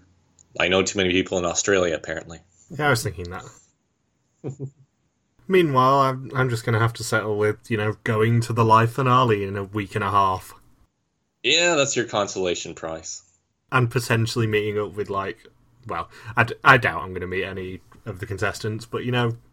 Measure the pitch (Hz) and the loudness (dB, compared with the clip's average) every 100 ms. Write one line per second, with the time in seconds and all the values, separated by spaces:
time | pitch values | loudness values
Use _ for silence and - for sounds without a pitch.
0 | _ _ _ _ _ - 85 95 92 101 | _ _ _ _ _ -2 2 2 2 0
1 | 92 90 90 95 87 80 - 95 90 78 | 2 2 0 -2 -2 -2 2 2 2 -2
2 | - 80 80 82 _ _ _ 147 147 120 | -6 -10 -10 -18 _ _ _ -4 0 0
3 | 107 87 87 90 - - _ _ _ _ | -2 -8 -12 -12 -16 -20 _ _ _ _
4 | _ _ _ _ 147 135 135 - _ _ | _ _ _ _ -14 -12 -14 -16 _ _
5 | _ _ _ _ - 185 165 131 127 139 | _ _ _ _ 2 4 4 4 4 4
6 | 131 131 135 127 131 117 120 110 113 113 | 2 0 -6 -2 0 0 0 2 0 -2
7 | 113 110 104 104 107 107 - 110 107 104 | -2 -2 0 0 0 0 -4 -2 -2 -4
8 | - 110 113 117 117 117 113 110 113 117 | -2 2 4 2 2 2 6 6 6 2
9 | 131 127 127 104 98 101 98 104 98 107 | 2 4 4 2 0 -4 -4 -6 -4 -4
10 | 98 101 95 92 - - - _ _ _ | 0 2 0 -2 -8 -20 -20 _ _ _
11 | _ _ _ _ 120 160 175 156 135 127 | _ _ _ _ 0 2 2 2 0 -2
12 | 104 110 98 98 90 85 92 80 80 80 | -2 -2 -2 -2 -2 -2 -6 -10 -10 -10
13 | - - - _ _ _ _ 131 120 127 | -12 -16 -20 _ _ _ _ 0 0 -2
14 | 117 117 113 123 110 107 104 104 101 98 | 0 0 0 -2 0 0 0 -2 -4 -6
15 | 101 98 95 - - _ _ _ 107 85 | -6 -4 -6 -10 -18 _ _ _ -10 -8
16 | - - 110 123 117 - 151 131 107 82 | -8 -14 -6 0 0 2 6 6 4 -4
17 | 92 90 92 92 92 95 92 92 - - | -8 -8 -6 -6 -6 -8 -10 -12 -18 -16
18 | - 92 - 101 101 - 110 110 - 107 | -14 -12 -10 -4 -4 -4 -6 -8 -8 -6
19 | 113 123 120 117 - | -2 0 0 -2 -12